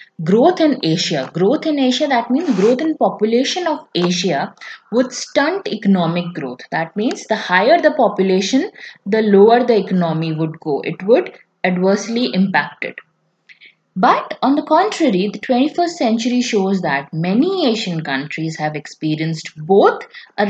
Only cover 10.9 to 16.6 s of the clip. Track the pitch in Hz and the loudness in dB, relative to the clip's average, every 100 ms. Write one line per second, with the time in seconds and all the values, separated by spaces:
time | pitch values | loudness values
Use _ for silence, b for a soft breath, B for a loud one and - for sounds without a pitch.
10.9 | 160 190 285 - - _ _ 185 180 190 | -4 2 2 2 -10 _ _ -2 2 2
11.9 | 202 - 233 247 185 196 156 147 - - | 0 -2 -2 -2 0 0 0 -2 -8 -12
12.9 | - - _ _ _ _ B B B _ | -12 -20 _ _ _ _ B B B _
13.9 | 185 254 494 - - 254 294 - 311 415 | 0 2 2 -2 -4 0 0 2 2 2
14.9 | - 302 180 208 208 - 247 294 - 339 | 0 0 2 -2 -4 -2 0 0 0 -2
15.9 | - 254 226 247 247 240 214 | -2 -2 0 0 -2 0 0